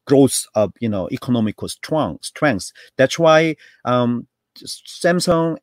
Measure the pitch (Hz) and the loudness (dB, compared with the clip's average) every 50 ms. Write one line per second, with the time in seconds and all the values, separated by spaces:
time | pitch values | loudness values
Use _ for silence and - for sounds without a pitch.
0 | _ - 139 135 139 123 - - - - - 110 107 92 - _ 120 113 104 98 | _ 2 4 6 6 4 2 -2 -6 -4 -2 0 0 0 -2 _ -6 -4 -4 -4
1 | 87 - 131 - - - 123 117 110 107 101 - 107 92 - - - - 156 156 | -4 -6 -8 -8 -4 -2 0 0 0 -2 -2 -6 -10 -12 -12 -12 -10 -4 -4 -2
2 | 135 92 73 - - - - - 160 147 120 92 - - - - - - _ - | -2 -4 -6 -8 -12 -16 -8 -4 -2 -2 0 -2 -4 -10 -16 -20 -20 -8 _ 0
3 | 131 135 - - 165 160 156 156 165 160 151 - - - _ _ - 120 123 123 | 0 0 0 2 4 4 4 4 4 2 -2 -6 -12 -20 _ _ -4 -2 0 0
4 | 123 120 120 117 - - _ _ _ _ _ - - - - - - - - - | 0 0 -2 -4 -6 -12 _ _ _ _ _ -20 -18 -18 -18 -18 -18 -20 -8 -2
5 | - 165 175 180 - 180 175 165 165 165 160 - | 0 0 0 2 2 0 2 2 0 -2 -4 -4